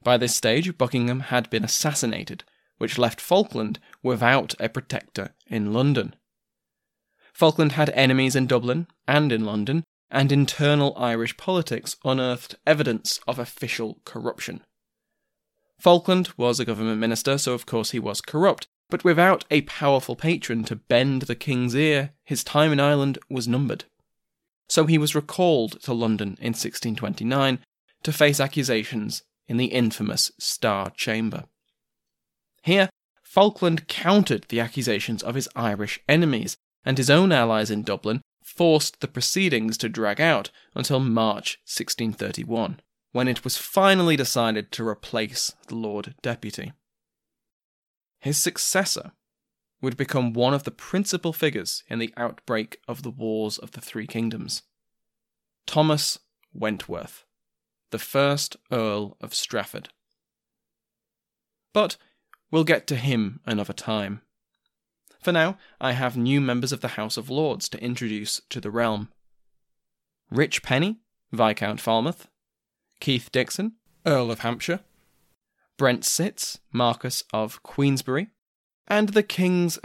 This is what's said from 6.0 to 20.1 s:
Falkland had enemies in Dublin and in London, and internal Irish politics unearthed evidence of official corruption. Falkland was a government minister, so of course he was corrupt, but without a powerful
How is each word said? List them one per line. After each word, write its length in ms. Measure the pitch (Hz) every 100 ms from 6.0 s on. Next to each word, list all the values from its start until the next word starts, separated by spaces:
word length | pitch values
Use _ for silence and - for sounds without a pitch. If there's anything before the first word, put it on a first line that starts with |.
| 98 - _ _ _ _ _ _ _ _ _ _ _
Falkland 400 | - 160 160 151
had 160 | 139 147
enemies 440 | 131 131 131 131 131
in 120 | 127
Dublin 400 | 127 120 139 170 _ -
and 240 | 143 151
in 140 | 113 107
London, 380 | 107 104 156 160 _ _
and 200 | 135 139
internal 640 | 143 139 - 147 147 139 -
Irish 400 | 123 117 117 -
politics 580 | - 185 160 117 - -
unearthed 520 | 139 131 127 120 - - -
evidence 520 | 156 143 110 - - -
of 120 | 127
official 600 | 120 - 123 - 110 - -
corruption. 560 | 117 120 - - 87 _ _ _ _ _ _ _ _ _ _ _ _
Falkland 500 | 180 175 170 185 175 -
was 240 | 120 120
a 60 | 117
government 340 | 107 110 107
minister, 380 | 113 113 - 139
so 160 | 135
of 120 | 123 -
course 260 | 117 110
he 80 | 123
was 200 | 107 101
corrupt, 480 | - 151 190 - - _ -
but 140 | 180
without 420 | 180 160 180 190 -
a 100 | 151
powerful 540 | 143 - 143 135 -